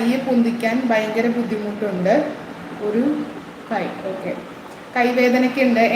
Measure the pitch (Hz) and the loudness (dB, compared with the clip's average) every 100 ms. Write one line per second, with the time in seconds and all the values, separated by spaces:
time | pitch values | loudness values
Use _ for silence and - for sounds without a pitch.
0 | 233 262 262 240 233 - 226 247 254 220 | 4 0 2 2 2 2 0 0 2 0
1 | 214 226 233 233 - 208 208 208 208 180 | 0 0 0 0 -2 -2 -4 -4 -4 0
2 | 180 277 - - - - - - 208 220 | 2 2 2 -6 -12 -14 -14 -8 -2 0
3 | 285 294 - - - - - 208 175 - | 0 0 -4 -10 -14 -14 -6 -4 -4 -6
4 | 190 185 180 - - - - - - 247 | -8 -6 -6 -8 -10 -16 -16 -18 -6 0
5 | 240 247 247 247 254 262 254 233 226 | 2 4 6 6 4 4 4 6 6